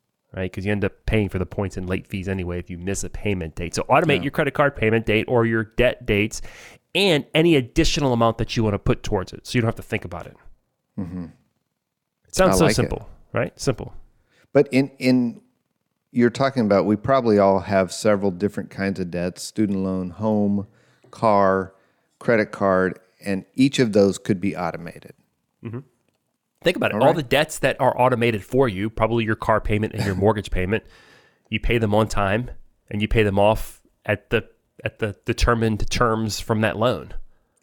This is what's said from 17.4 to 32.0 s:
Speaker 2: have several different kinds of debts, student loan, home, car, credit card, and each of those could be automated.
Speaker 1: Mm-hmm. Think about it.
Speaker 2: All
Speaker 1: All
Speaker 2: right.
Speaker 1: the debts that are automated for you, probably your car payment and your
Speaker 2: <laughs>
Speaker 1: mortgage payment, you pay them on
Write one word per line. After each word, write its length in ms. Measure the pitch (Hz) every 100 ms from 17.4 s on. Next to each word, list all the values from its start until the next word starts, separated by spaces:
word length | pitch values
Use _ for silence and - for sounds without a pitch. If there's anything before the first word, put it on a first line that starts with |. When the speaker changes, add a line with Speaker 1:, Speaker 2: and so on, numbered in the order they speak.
| 98 98
Speaker 2:
have 320 | 101 98 90
several 380 | - 107 101 101
different 400 | 87 101 - -
kinds 300 | - 98 92
of 100 | 87
debts, 320 | 87 90 -
student 380 | - - 104 95
loan, 300 | 95 92 90
home, 560 | 90 110 107 101 101 101 _ _ _ _
car, 640 | - 113 101 95 95 92 _ _ _ _ _
credit 340 | - 110 101
card, 460 | - 98 92 92 - _ _
and 200 | 101 98 -
each 240 | - 131 131
of 140 | 120
those 260 | 101 98 92
could 220 | - 92
be 160 | 95 82
automated. 560 | 85 82 85 - - - _ _ _ _
Speaker 1:
Mm-hmm. 160 | 110 120 - _ _ _ _ _ _ _
Think 140 | 165 -
about 140 | 107
it. 20 | 104
Speaker 2:
All 60 |
Speaker 1:
All 40 | 135
Speaker 2:
right. 80 | 165
Speaker 1:
the 60 |
debts 360 | 135 135 156 -
that 200 | 135 -
are 180 | 127 -
automated 440 | 123 120 117 107
for 240 | - 127 131
you, 200 | 95 110
probably 360 | - 110 117
your 120 | 110 110
car 240 | - 107
payment 340 | - 104 110
and 100 | 101
your 100 | 101
Speaker 2:
<laughs> 100 | 92 101
Speaker 1:
mortgage 240 | 107 -
payment, 340 | 92 92 104 - - _ _ _ _ _
you 100 | 110
pay 180 | - 120
them 160 | 110
on 140 | 104